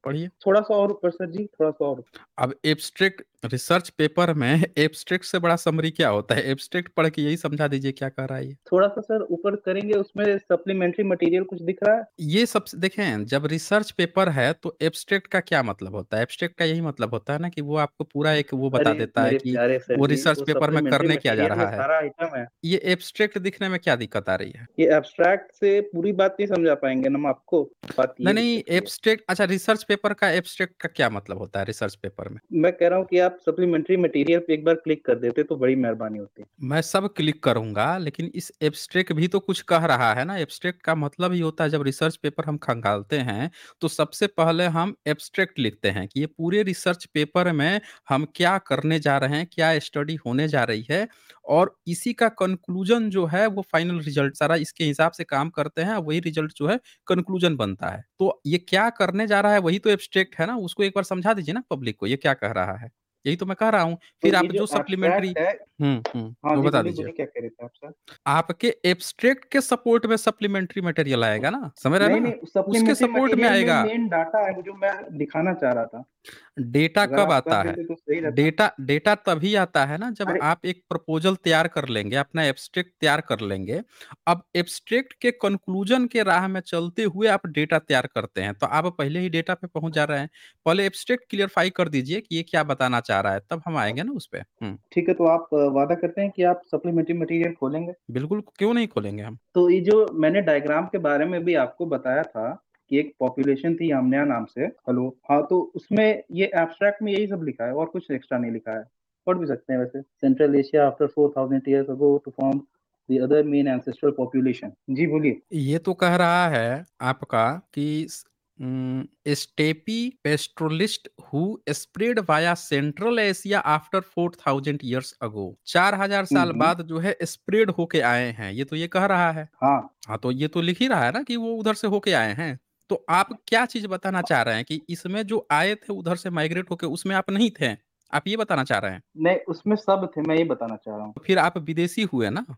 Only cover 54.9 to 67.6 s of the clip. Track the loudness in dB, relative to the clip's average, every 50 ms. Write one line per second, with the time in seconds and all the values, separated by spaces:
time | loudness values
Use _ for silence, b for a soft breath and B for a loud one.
54.9 | 2 2 2 0 0 -4 -6 -4 -2 -2 -2 -2 -4 -4 -6 -4 -4 -4 -2 -2
55.9 | -2 -4 -2 -2 -2 -2 -2 -2 -4 -4 -4 -4 -6 -4 -2 0 0 -2 b b
56.9 | b b b 0 0 0 0 -2 -2 2 2 2 2 2 0 -2 -2 -4 -6 -8
57.9 | -8 -8 -14 _ _ _ -2 -2 -2 -2 _ -2 -2 -2 0 0 2 2 2 2
58.9 | 2 0 0 0 0 -2 0 2 2 4 4 4 4 4 4 2 0 2 2 2
59.9 | 2 2 0 0 0 0 0 0 -2 -4 -4 -2 -2 -4 -6 -6 -2 -2 -2 0
60.9 | 0 -2 -2 -2 -4 -2 0 0 0 0 -2 -4 -6 -6 -4 -6 -6 -4 -4 -6
61.9 | -6 -4 -2 -2 -2 0 0 0 0 0 -2 -2 -2 -2 -2 -2 -4 -8 -12 -16
62.9 | -18 _ _ _ _ _ _ -4 -4 -2 -4 -6 -4 0 0 2 2 2 2 0
63.9 | -2 -6 b b b _ 2 4 4 4 2 2 0 -2 -2 0 -2 -2 -2 -2
64.9 | -2 0 2 2 2 2 0 -2 -2 0 0 0 -2 -4 -10 _ _ -2 0 0
65.9 | 0 0 -2 -6 -6 -6 -8 -8 -12 -8 -2 0 2 4 4 4 2 2 0 0
66.9 | -4 -6 -8 -8 -6 -8 -8 -8 -8 -10 -10 -10 -12 _